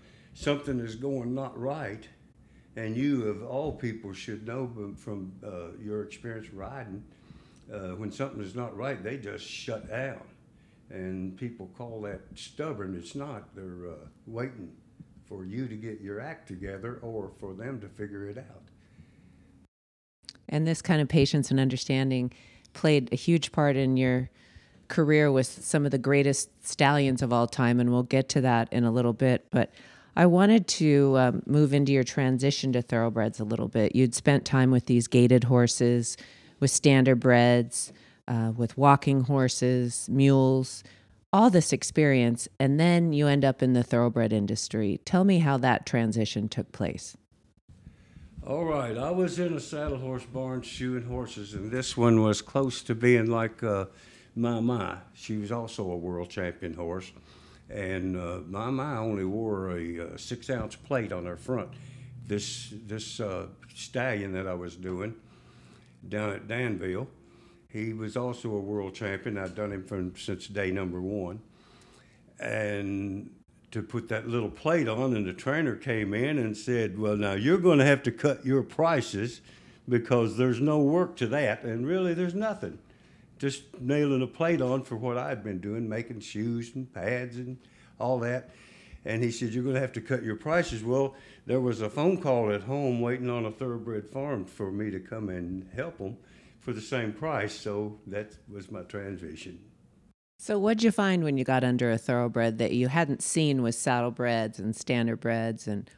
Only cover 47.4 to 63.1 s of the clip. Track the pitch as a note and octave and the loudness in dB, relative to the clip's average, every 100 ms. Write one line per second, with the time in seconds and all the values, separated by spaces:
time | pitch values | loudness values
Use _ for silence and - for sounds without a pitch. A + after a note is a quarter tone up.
47.4 | _ _ _ - - - _ - - - | _ _ _ -20 -20 -20 _ -20 -20 -14
48.4 | - D3 E3 D3 A#2+ A2+ C#3+ F3+ F3+ F3 | -6 -4 0 0 -2 -4 -2 0 0 0
49.4 | F3 D3+ - D3+ D3 C3 C3 B2+ B2 B2+ | -2 -2 -6 -6 -4 -4 -6 -8 -8 -8
50.4 | C3 B2+ A#2+ - B2+ B2+ A#2 B2+ B2 G#2+ | -6 -6 -8 -6 -4 -4 -4 -6 -8 -10
51.4 | G2+ G#2 G#2+ B2+ B2+ - A#2 A2+ G#2+ G#2 | -10 -8 -6 -4 -4 4 6 8 6 2
52.4 | - C3+ C3+ - - A2+ B2 A#2+ A2+ A#2 | 0 0 0 -2 -4 2 6 6 4 0
53.4 | A2+ - A2+ G2+ F#2+ - - - - A#2 | -2 -2 -2 0 -2 -10 -20 -20 -12 -2
54.4 | A#2 A#2 A#2 A#2+ F2+ F2 - - - G#2+ | 0 2 0 0 -4 -8 -14 -14 -8 -6
55.4 | G#2 A#2 A2+ - F#2+ F2 F2+ F2 F2 G#2 | -6 -6 -8 -8 -6 -6 -6 -6 -8 -6
56.4 | F2+ E2+ E2+ D#2+ E2+ F#2 F2+ - - - | -6 -6 -10 -8 -8 -8 -10 -20 -20 -20
57.4 | - - - G#2 F#2 F#2+ F#2 F2+ F2 F#2 | -20 -20 -14 -8 -6 -4 -4 -4 -6 -8
58.4 | E2+ G2 A#2 C3+ D3 A#2+ A2 G#2 F#2 G#2 | -8 -8 -6 -6 -6 -4 -4 -2 -4 -4
59.4 | A2 G2 F#2+ F2 E2+ E2+ E2 E2 - B2 | -4 -4 -4 -6 -6 -8 -10 -12 -12 -10
60.4 | - B2+ - - - C3+ G#2 F#2 F2 E2 | -6 -6 -6 -12 -6 -4 -4 -6 -8 -10
61.4 | - A#2+ F2 - - - - - - G#2 | -6 -6 -6 -12 -20 -20 -20 -14 -6 -6
62.4 | - - - G#2+ A2 A2 - | -6 -10 -12 -14 -10 -10 -10